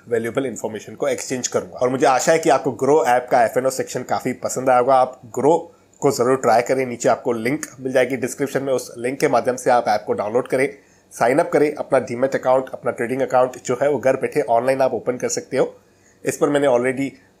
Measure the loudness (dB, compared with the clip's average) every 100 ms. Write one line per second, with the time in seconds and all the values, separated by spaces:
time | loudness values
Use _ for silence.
0 | -6 -4 -2 -4 -4 -6 -8 -10 -12 -6
1 | -4 -4 -6 -6 -4 -4 -6 -4 -2 2
2 | 2 2 2 2 2 2 0 -2 2 2
3 | 4 2 2 2 2 2 -2 -2 -6 -8
4 | -4 -4 -4 -6 -6 -2 2 2 4 4
5 | 2 -2 -12 0 2 2 0 -16 _ _
6 | -2 2 2 2 4 2 2 -2 -2 -2
7 | 0 0 0 -2 -2 -4 -6 -10 -2 2
8 | 2 0 -6 -4 -4 -2 -2 -2 -4 -8
9 | -6 -2 0 2 0 -2 2 2 2 -2
10 | -2 -4 -2 -2 -2 -2 -2 -4 _ _
11 | _ 0 2 2 2 2 2 0 -2 0
12 | 0 -2 -2 0 2 2 0 -6 -6 -4
13 | -4 -2 0 2 2 -2 -6 -2 0 2
14 | 0 0 -2 -2 0 2 2 2 0 0
15 | -4 -4 -4 -6 -4 -2 -2 -4 _ _
16 | _ _ -6 -2 0 2 2 2 2 -2
17 | -4 -8 _ _